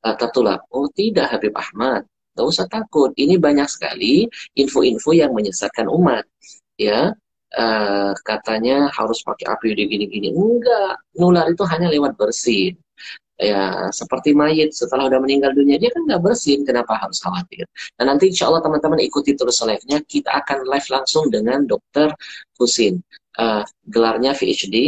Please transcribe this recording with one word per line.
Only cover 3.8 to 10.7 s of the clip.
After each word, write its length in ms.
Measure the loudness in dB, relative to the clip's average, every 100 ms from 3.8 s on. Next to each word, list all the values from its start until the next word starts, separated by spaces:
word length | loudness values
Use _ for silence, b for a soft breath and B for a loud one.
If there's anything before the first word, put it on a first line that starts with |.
| -8 -4 2 2 2 B B -2
info-info 560 | 0 2 2 0 2
yang 160 | 2 2
menyesatkan 560 | 0 -4 -4 -6 -4 -2
umat. 400 | 2 2 2 -6 _ B B _ _
Ya, 340 | 0 2 0 -4 _ _ _
eh, 580 | -4 0 0 0 0 -2 -4 -6
katanya 600 | -6 -4 -2 2 2 2
harus 300 | 0 -4 -4
pakai 240 | -6 -8 -6
A 60 | -4
P 160 | -2
D 140 | -2 -2
gini-gini." 480 | -2 -4 -4 -4
Enggak, 640 | 0 2 2 2